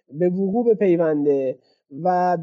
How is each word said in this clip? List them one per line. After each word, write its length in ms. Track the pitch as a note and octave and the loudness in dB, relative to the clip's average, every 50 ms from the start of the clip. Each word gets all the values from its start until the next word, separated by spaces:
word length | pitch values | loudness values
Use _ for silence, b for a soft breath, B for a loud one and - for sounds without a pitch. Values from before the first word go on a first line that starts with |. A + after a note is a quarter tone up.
| _ - C3+ | _ -12 -6
به 160 | D3+ F3+ F3+ | -2 -2 -2
وقوع 460 | F3+ F#3+ G3 F#3+ G3 A#3+ A#3 A#3+ A3 | 0 -2 -2 -2 -2 0 2 2 2
بپیونده 840 | F#3 G#3 F#3 E3+ E3+ E3 D#3 D3+ D3 C#3+ D3 C#3 C#3 C3+ B2+ B2+ - _ _ _ _ _ - C#3 C#3+ E3 | 2 2 2 2 2 2 0 0 0 0 0 0 0 0 -4 -6 -8 _ _ _ _ _ -18 -10 -6 -2
و 340 | F3+ F3+ F3+ F3+ F3+ F3+ E3+ | -2 0 0 0 0 0 0